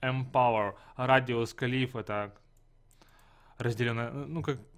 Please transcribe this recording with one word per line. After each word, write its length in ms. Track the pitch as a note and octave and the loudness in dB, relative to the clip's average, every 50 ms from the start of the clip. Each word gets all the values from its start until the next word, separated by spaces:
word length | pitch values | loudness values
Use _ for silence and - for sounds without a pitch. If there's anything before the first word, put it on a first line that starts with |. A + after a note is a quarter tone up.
Empower, 760 | - C3 B2+ C3 B2+ B2+ - C3+ B2 A#2+ A2+ A2 G#2 G2+ F#2+ - - - - | -4 -2 -2 -2 -4 0 2 4 4 4 4 4 2 0 -2 -6 -16 -20 -8
радиус 580 | - B2+ B2+ C3 C3 B2+ B2 A#2+ A#2 A#2 A2+ - | -4 4 6 6 6 6 4 0 0 -2 -2 -4
Калиф, 400 | - C3+ B2 B2 C3 C3 B2+ - | -4 -4 -2 0 0 -2 -2 -4
это 400 | A#2+ G#2 - G#2+ G#2 G#2 G2 F#2+ - _ _ _ - - _ _ _ _ _ - _ - - - - - - - - - - - - | -8 -6 -4 -4 -4 -4 -6 -10 -18 _ _ _ -20 -20 _ _ _ _ _ -20 _ -20 -20 -20 -20 -20 -20 -20 -20 -20 -20 -12 -4
разделенное, 520 | A#2+ A#2+ A2+ G#2 B2 A#2+ A#2 A#2 A#2+ A#2 | -4 -4 -2 0 -2 -2 0 -2 -4 -4
ну, 320 | B2+ C#3 C#3+ C#3 D#3+ E3 - | -6 -8 -8 -6 -6 -6 -4
как 160 | - C#3 B2+ - - - | -4 -4 -6 -8 -16 -18